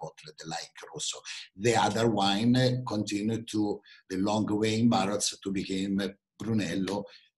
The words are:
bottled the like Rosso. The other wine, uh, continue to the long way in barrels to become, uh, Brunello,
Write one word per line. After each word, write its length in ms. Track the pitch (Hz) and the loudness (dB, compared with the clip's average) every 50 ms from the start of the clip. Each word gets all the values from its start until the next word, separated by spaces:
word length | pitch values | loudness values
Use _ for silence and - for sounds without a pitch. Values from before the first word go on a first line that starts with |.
bottled 340 | 80 78 - - - 76 76 - | -14 -14 -14 -16 -20 -20 -18 -16
the 100 | - 80 | -12 -10
like 220 | 82 80 - - - - - - - | -10 -10 -10 -12 -16 -18 -18 -14 -12
Rosso. 240 | 76 - - - - - - - - - - _ | -8 -8 -8 -8 -8 -10 -14 -14 -14 -14 -16 _
The 220 | 95 104 120 113 | -2 0 2 4
other 320 | 107 101 107 101 110 117 117 | 4 2 2 2 2 2 2
wine, 480 | 107 101 98 101 98 101 117 120 123 | 2 4 2 2 2 4 4 4 6
uh, 140 | 127 127 123 123 123 - - | 6 4 4 2 0 -2 -4
continue 540 | 107 107 104 - 104 101 104 113 113 113 | -2 -2 -2 -2 -2 -2 -2 -2 -2 -2
to 400 | - - - 107 107 104 101 - _ - - - _ - | -4 -4 -2 -2 0 0 -2 -6 _ -18 -20 -20 _ -6
the 80 | 92 | -4
long 300 | 92 98 104 107 110 101 | -2 0 0 2 0 0
way 340 | 101 107 104 110 110 110 113 | 0 0 0 2 2 2 4
in 80 | 120 117 | 4 4
barrels 480 | 110 95 95 98 104 - - - - - | 4 4 2 2 0 0 -2 -2 -4 -4
to 100 | - 98 | -6 -4
become, 480 | 95 95 82 - 95 95 98 101 98 98 | -4 -4 -2 -2 -2 -2 -2 0 0 0
uh, 80 | 98 95 - _ _ _ _ - | 0 -2 -6 _ _ _ _ -8
Brunello, 640 | 101 110 113 127 - 160 87 95 92 87 101 104 101 - - - _ _ _ | -4 0 0 0 0 0 -2 -2 -2 -2 -2 -4 -6 -8 -14 -20 _ _ _